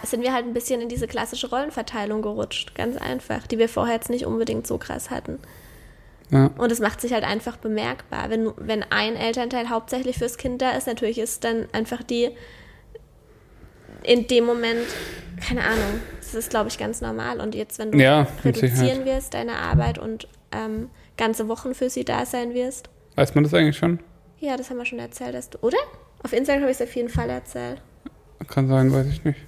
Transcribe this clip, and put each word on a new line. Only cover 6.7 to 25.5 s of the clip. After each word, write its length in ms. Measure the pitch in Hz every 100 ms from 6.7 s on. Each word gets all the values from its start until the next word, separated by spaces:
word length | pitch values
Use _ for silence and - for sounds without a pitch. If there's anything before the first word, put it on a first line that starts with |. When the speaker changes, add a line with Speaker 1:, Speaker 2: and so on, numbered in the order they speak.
Speaker 1:
es 80 | 233
macht 200 | 214 -
sich 120 | 240
halt 100 | 240
einfach 320 | 151 208 247 -
bemerkbar, 720 | 220 214 226 262 - - -
wenn, 240 | 226 220 -
wenn 260 | - 214 -
ein 260 | 208 214 226
Elternteil 540 | 226 226 240 254 233
hauptsächlich 480 | 226 226 254 254 254
fürs 180 | 233 233
Kind 240 | 262 247
da 120 | 262
ist, 140 | 247 269
natürlich 320 | 233 220 233
ist 240 | 226 -
dann 220 | 233 226 -
einfach 300 | 214 226 240
die 300 | 247 233 240 - - - - - - - - - - - - - - - - 52
in 240 | - 240 233
dem 160 | 247
Moment, 420 | 233 240 226 233 240 - - - - - -
keine 160 | 247
Ahnung, 380 | - 220 202 214 - -
das 140 | -
ist, 160 | 226 226
glaub 160 | 226 214
ich, 120 | -
ganz 220 | 214 226
normal. 400 | 233 226 240 240
Und 140 | 214
jetzt, 240 | 214 214 -
wenn 140 | 220
du 60 | 151
Speaker 2:
Ja, 280 | 131 151 131 -
mit 120 | 139 117
Speaker 1:
reduzieren 200 | 127 127
Speaker 2:
Sicherheit. 280 | 127 262 262
Speaker 1:
wirst, 280 | 262 -
deine 220 | - 233 226
Arbeit 420 | - - 233 -
und, 300 | 220 220 - - _
ähm, 380 | 214 220 220 240 - - -
ganze 320 | 226 226 220
Wochen 260 | 226 269
für 160 | 262 254
sie 140 | 262
da 200 | 247 240 254
sein 280 | 247 240
wirst. 340 | 240 247 269 - - - -
Speaker 2:
Weiß 180 | 139
man 80 | 147
das 100 | 147
eigentlich 220 | 170 156 147
schon? 200 | 170 170 - - - -
Speaker 1:
Ja, 180 | 294 262
das 140 | -
haben 60 | 247
wir 80 |
schon 140 | 240 240
erzählt, 360 | 233 - 247
dass 160 | 254 247